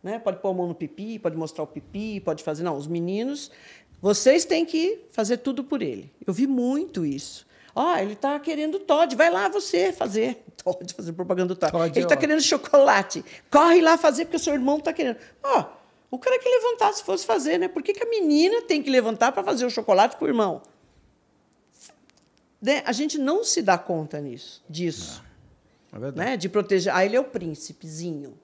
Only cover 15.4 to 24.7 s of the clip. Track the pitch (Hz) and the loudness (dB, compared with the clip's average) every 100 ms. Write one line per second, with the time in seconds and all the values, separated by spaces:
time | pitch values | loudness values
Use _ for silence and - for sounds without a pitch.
15.4 | 554 480 - - _ _ _ 254 508 508 | 0 0 0 -14 _ _ _ -4 0 0
16.4 | 494 494 453 466 415 - - 370 - 349 | 2 2 2 2 0 0 -4 -4 0 0
17.4 | 269 339 370 359 277 403 466 453 320 294 | 0 0 -2 -4 -4 -4 -2 0 4 4
18.4 | 349 466 466 311 277 254 220 214 233 247 | 4 2 0 -2 2 2 2 2 0 0
19.4 | 185 247 247 226 214 190 226 - 311 240 | -2 -2 -2 -2 2 4 4 2 -2 0
20.4 | 202 143 - _ _ _ _ _ _ _ | 0 -4 -12 _ _ _ _ _ _ _
21.4 | _ _ _ _ - _ _ _ _ _ | _ _ _ _ -20 _ _ _ _ _
22.4 | _ _ 208 294 - 226 302 302 269 370 | _ _ 0 0 0 -2 -2 -2 0 0
23.4 | 466 - 202 185 - 165 151 151 143 123 | 0 0 2 2 0 -6 -6 -10 -10 -14
24.4 | - - _ | -18 -20 _